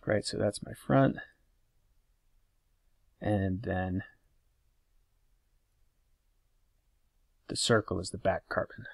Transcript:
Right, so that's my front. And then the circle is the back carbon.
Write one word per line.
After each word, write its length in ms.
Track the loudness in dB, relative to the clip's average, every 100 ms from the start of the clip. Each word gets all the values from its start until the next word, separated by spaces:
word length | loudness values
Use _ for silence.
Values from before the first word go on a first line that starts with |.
| 0
Right, 180 | 0
so 140 | 0 -2
that's 240 | -2 -2
my 100 | -10
front. 420 | -14 2 6 6 2 -10 _ _ _ _ _ _ _ _ _ _ _ _ _ _ _ _ _ _ _
And 420 | 0 2 2 -2
then 420 | -2 -2 0 -2 -6 _ _ _ _ _ _ _ _ _ _ _ _ _ _ _ _ _ _ _ _ _ _ _ _ _ _ _ _ _ _ _ _ _ _
the 80 | -4
circle 420 | 2 2 2 -6
is 100 | -6
the 80 | -4
back 240 | -2 -2 -2
carbon. 340 | -6 -6 -10 -16